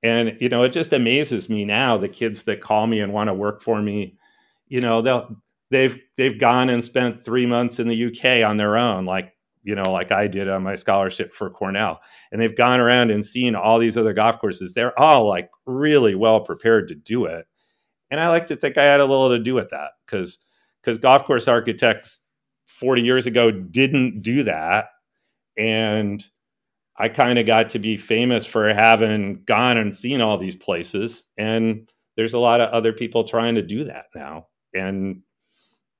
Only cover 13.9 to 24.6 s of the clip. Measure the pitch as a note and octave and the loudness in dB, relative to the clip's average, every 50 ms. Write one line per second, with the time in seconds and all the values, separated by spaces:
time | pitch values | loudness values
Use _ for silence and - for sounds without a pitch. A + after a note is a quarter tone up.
13.9 | G#2+ A#2 A2 A2 G2 G2+ G#2+ A2+ A2 - - G#2 F2+ - F#2+ F2 - A#2+ A#2 B2 | 0 0 0 0 0 2 2 0 0 0 -4 -6 -6 -6 -10 -8 -4 -4 -4 -2
14.9 | - B2 C#3 D#3+ D3+ C3 A2 G#2 F#2+ F2+ F2+ - _ _ _ C3 B2+ C3 D3 D3+ | 2 4 6 6 6 6 4 2 0 -2 -4 -8 _ _ _ -8 -4 -2 2 4
15.9 | D3+ C#3+ B2 G#2+ G2 F#2 A2 A2 A2 G#2+ G#2+ - F#2 - - A2+ A2+ G#2+ F2+ E2+ | 4 4 4 4 2 2 4 4 4 4 2 -2 -8 -4 0 2 2 2 2 -2
16.9 | E2 D2 - - A2 B2+ G#2+ D#2+ E2 E2 E2 _ _ _ _ _ _ _ _ _ | -8 -16 -10 -6 -4 -4 -4 -4 -6 -10 -14 _ _ _ _ _ _ _ _ _
17.9 | _ _ _ _ C3+ D3+ E3 E3+ E3 E3+ E3+ - D3+ A#2+ - D3 - C#3+ C#3+ C#3+ | _ _ _ _ -6 -2 0 2 2 0 0 -2 -6 -4 -4 -2 2 4 4 6
18.9 | C#3+ C#3+ C#3 C3+ C3+ C3+ C3+ C3 B2 A#2+ A2+ A#2+ C3 B2 F#2+ - E2 D2 D2 C#2 | 6 6 4 4 4 4 4 2 2 0 0 -2 -2 -4 -4 -6 -8 -12 -12 -12
19.9 | - _ _ - - G2 F#2 F2+ - - _ _ _ _ _ _ _ _ _ B2 | -16 _ _ -10 -8 -8 -8 -8 -12 -18 _ _ _ _ _ _ _ _ _ -4
20.9 | A#2 A2 A#2+ B2+ C3 C#3+ - - C#3+ A#2+ - - A#2+ A#2 A2+ A#2+ G2+ - - A#2 | -4 2 4 6 6 6 4 2 -2 0 2 2 2 2 0 -2 -2 0 2 2
21.9 | G#2 - - - - - _ _ _ _ _ _ _ _ _ _ - - B2+ B2+ | 2 0 -4 -14 -20 -20 _ _ _ _ _ _ _ _ _ _ -14 -6 -2 0
22.9 | C3 B2 A#2 A#2+ B2+ B2+ A2 B2 A2 A#2+ A#2 A2+ G#2+ F#2+ F#2+ F2 - B2+ C3+ C3 | 0 2 2 2 0 0 0 0 2 2 4 4 2 0 -6 -4 0 0 0 2
23.9 | C#3+ C#3 B2+ B2+ G#2 G#2+ G2 A2+ B2 C#3+ C3 G#2 D#2+ D#2 | 2 0 0 -2 -4 -6 -6 -4 -2 -2 -2 -2 -4 -4